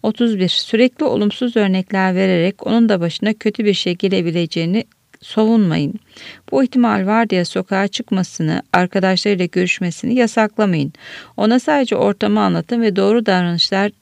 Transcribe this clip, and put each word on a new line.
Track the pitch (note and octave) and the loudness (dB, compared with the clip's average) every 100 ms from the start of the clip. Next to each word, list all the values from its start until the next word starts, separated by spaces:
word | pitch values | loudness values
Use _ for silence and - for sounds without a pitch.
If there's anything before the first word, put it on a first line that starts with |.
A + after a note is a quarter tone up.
Otuz | A3 A3 A#3+ G#3 | -4 0 0 0
bir, | F#3 | 0
sürekli | - - A3 B3+ - D4+ | -2 -2 2 2 2 -2
olumsuz | - G#3 - B3 A#3 | 0 -2 -2 -2 0
örnekler | G3+ F#3 F#3 F#3+ F#3 F3+ | 0 0 -2 0 0 2
vererek | F#3+ F3+ F3 G3+ - | 2 2 0 -2 -2
onun | A3+ A#3 | 2 4
da | G3 | 2
başına | E3+ - G3+ | -2 -2 -4
kötü | G#3+ A3 G#3 G#3 | -2 -4 0 0
bir | |
şey | F#3 F#3 F3 | 0 -2 -2
gelebileceğini | F#3+ F#3+ E3+ E3+ E3+ E3 E3 G3+ - _ _ _ | 0 0 0 -2 -2 -2 -2 -2 -4 _ _ _
savunmayın. | - - A3 A3+ F#3+ D#3+ D3 - _ - - - - | -6 -2 2 4 2 0 -2 -6 _ -20 -20 -20 -4
Bu | C4 | 0
ihtimal | B3+ B3+ A#3+ G#3 F#3+ | 0 2 2 2 0
var | A3 A3+ | 0 2
diye | F#3 F3 | 0 -2
sokağa | F#3+ F#3 F#3+ G3 | -4 -4 -2 -2
çıkmasını, | - A#3+ F#3+ F3 - D#3 D#3+ - | -4 -4 -2 -2 -4 -2 -2 0
arkadaşlarıyla | F3+ F3+ G3 F#3+ F#3 G#3 G3 F3+ | 0 0 0 0 0 0 -2 -2
görüşmesini | F#3 F3+ - F3+ D#3+ - B3+ | 0 -2 -2 -4 -4 -2 0
yasaklamayın. | A#3 - G#3+ - G#3 E3+ C#3+ - - - - - | 2 2 0 0 0 0 -2 -6 -20 -20 -16 -2
Ona | G#3+ B3 | 2 2
sadece | - D4 B3+ G3+ | 2 0 2 2
ortamı | G3+ G3+ G#3 G#3+ | 0 0 0 2
anlatın | G3+ E3 E3 A#3+ | 2 0 -2 0
ve | A3+ F#3 | 0 2
doğru | G3 A#3 A3 | 2 2 2
davranışlar | F#3 F3 E3+ - G3 G#3 - | 0 0 -2 -2 0 -2 -4